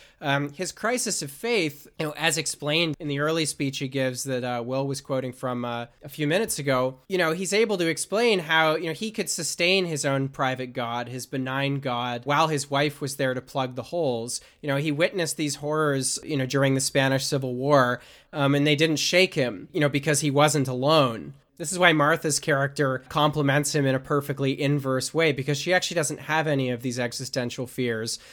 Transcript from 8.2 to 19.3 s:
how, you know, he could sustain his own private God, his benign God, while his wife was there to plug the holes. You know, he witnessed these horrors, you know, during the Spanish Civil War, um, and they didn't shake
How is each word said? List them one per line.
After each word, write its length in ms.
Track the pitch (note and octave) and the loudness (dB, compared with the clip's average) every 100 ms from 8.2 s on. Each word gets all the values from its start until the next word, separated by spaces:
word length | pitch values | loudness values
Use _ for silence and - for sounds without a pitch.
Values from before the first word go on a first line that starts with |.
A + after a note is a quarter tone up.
| A#3+ F#3+ | 2 2
how, 360 | D#3 D#3+ D#3+ D#3 | 4 4 4 2
you 100 | E3 | -2
know, 80 | |
he 180 | D#3 A3 | -4 -6
could 180 | A3 F3+ | -4 -6
sustain 540 | - D#3+ - F3 F#3+ | -4 -4 0 2 4
his 220 | F3 D3+ D3 | 2 0 0
own 240 | C#3 C#3 | 0 -2
private 420 | C#3 C3+ B2+ B2+ | -2 -2 -2 -6
God, 380 | B2 A#2 A#2+ A#2+ | -6 -4 -4 -6
his 160 | B2+ A#2 | -8 -8
benign 560 | C#3 C3 C3+ C#3 C#3 | -6 -4 -2 -2 -2
God, 400 | C3+ A#2+ B2 A#2+ | -2 -2 -2 -4
while 240 | C3+ C#3+ D#3+ | 0 2 2
his 240 | D3 C3+ | 0 -2
wife 300 | C#3 D3 C#3 | 0 0 -2
was 160 | C#3 - | -8 -2
there 160 | C3 | -2
to 80 | B2+ | -2
plug 340 | - C#3+ B2+ B2 | -4 -4 -4 -6
the 80 | |
holes. 560 | A#2 F3 D3 A#2+ A#2+ - - _ | -8 -4 -2 -2 -4 -8 -12 _
You 80 | D3 | -4
know, 80 | C#3 | -2
he 160 | D#3 | 0
witnessed 420 | C#3+ F#3 G3 D#3+ - | 0 0 0 -4 -2
these 200 | D3 C3+ | -4 -4
horrors, 640 | D3 D3+ D3+ C3+ C3 - | -4 0 2 0 -2 -4
you 140 | - D3 | -4 -2
know, 80 | B2+ | 0
during 280 | C3+ C#3 | 2 4
the 60 | C3+ | 2
Spanish 460 | C3 C#3 C3+ C3+ C3+ | 2 2 2 2 0
Civil 300 | C#3+ C3 B2 | -2 -2 -4
War, 440 | C3+ C#3+ B2 B2 - - _ | 4 6 6 2 -8 -20 _
um, 240 | D#3 C#3 C#3+ | 0 2 4
and 100 | D3 | 4
they 120 | D3 | 4
didn't 180 | D#3+ D3 | 4 2
shake 380 | - F3+ F#3 | 2 4 4